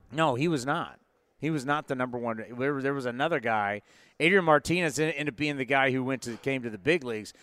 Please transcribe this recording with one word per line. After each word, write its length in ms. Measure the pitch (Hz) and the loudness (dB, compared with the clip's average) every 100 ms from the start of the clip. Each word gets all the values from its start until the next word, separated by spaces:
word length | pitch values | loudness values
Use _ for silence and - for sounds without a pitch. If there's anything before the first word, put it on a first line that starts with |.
| - | -8
No, 240 | 151 156 123 | 0 2 2
he 120 | 170 | 0
was 180 | 147 131 | 0 0
not. 340 | 165 80 - _ _ _ _ | -4 -6 -12 _ _ _ _
He 100 | 147 | -4
was 140 | 151 131 | -2 0
not 220 | 147 147 | -2 -2
the 80 | 131 | -4
number 220 | 127 120 | -2 -2
one. 260 | 117 110 101 120 | -4 -4 -8 -2
There, 240 | 139 139 | -2 0
there 120 | 135 | 0
was 120 | 139 123 | 0 -2
another 340 | 123 160 156 | -2 0 2
guy. 440 | 117 110 101 104 - - - - | 2 2 2 -2 -8 -20 -20 -2
Adrian 260 | 160 196 165 | 4 4 6
Martinez 520 | 147 - 175 165 135 | 4 4 0 0 0
en-, 120 | 156 | -2
ended 240 | 143 147 113 | 0 -4 -2
up 20 | |
being 200 | 151 143 | -4 -2
the 80 | 123 | 0
guy 260 | 135 135 | 2 4
who 120 | 131 | 2
went 200 | 127 131 | 0 -4
to, 140 | 117 110 | -6 -6
came 260 | 139 135 | -4 -2
to 80 | 117 | -4
the 80 | 107 | -2
big 240 | 135 170 | 0 0
leagues, 300 | 123 107 98 - | 0 -8 -10 -18